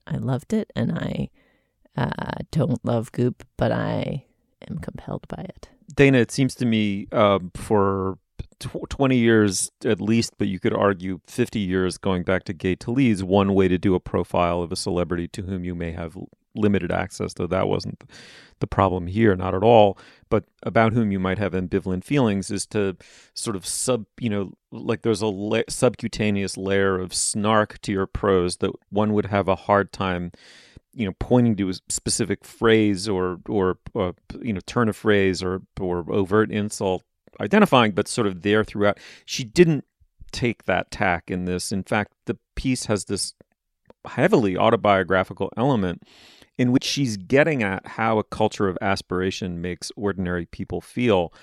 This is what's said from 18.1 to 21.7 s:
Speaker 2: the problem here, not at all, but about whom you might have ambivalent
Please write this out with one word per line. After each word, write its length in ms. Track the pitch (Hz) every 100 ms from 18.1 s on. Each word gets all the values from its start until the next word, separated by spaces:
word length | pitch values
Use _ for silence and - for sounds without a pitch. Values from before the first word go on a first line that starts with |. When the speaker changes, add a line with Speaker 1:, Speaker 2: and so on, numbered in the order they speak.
| - - - - _
Speaker 2:
the 60 | -
problem 400 | - 95 90 87
here, 300 | 95 113 92
not 180 | 92
at 80 | 92
all, 360 | 107 120 104 95 - _ _
but 140 | 110 - _
about 320 | - 104 113
whom 180 | 113 110
you 60 | 98
might 180 | 92 92
have 160 | 101
ambivalent 500 | 90 90